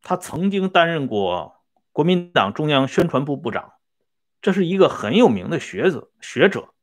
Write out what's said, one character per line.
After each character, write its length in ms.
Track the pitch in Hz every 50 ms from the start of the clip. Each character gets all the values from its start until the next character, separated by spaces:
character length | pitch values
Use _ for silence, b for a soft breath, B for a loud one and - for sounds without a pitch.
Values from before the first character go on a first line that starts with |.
他 160 | _ - 185 180
曾 320 | - - - 143 180 202
经 180 | 196 196 190 190
担 180 | 185 180 170 170
任 180 | 170 156 139
过 580 | 123 110 104 98 90 87 87 76 76 _ _ _ _ _ _ _ _
国 120 | _ - 151
民 280 | 170 185 175 175 175
党 200 | _ - 101 98
中 160 | 104 - 156 151
央 180 | 147 135 135 131
宣 200 | - - 175 170
传 160 | - 131 147
部 140 | 147 143 135
部 140 | 160 117
长， 220 | - - - - _ _ _ _ _ _ _ _ _ _ _ _ _ _
这 100 | - 202
是 140 | 190 190 190
一 100 | 165 185
个 140 | 190 185 143
很 260 | - - - 104 131
有 140 | 208 254 190
名 220 | 117 95 87 113
的 80 | 165 -
学 320 | - - - 92 120 185
者， 180 | 165 123 - _ _ _
学 300 | - - - 120 143 -
者。 240 | - 117 - _ _ _